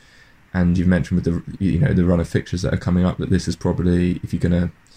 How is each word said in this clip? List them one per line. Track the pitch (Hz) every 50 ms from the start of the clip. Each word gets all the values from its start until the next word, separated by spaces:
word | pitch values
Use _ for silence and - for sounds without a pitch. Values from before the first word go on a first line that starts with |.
| _ _ _ - - _ _ _ _ _
and | - 92 87 87 87
you've | 90 87
mentioned | 90 90 87 - - 92 87 -
with |
the, | 85 85 85 - - - - 98
you | 87 73
know, | 87 73 73 78
the | 90 85
run | 90 87 87
of | 82
fixtures | - - - - - - 87 95
that | - -
are |
coming | 90 - - 90 90 90
up, | 90 - -
that | 78 -
this | 92 87 -
is | 92 87
probably, | - - 90 85 - 85 90 87 87 90 90 90 - -
if | - -
you're | 87
gonna | - 87 87 87 87 82 - _ _ _ -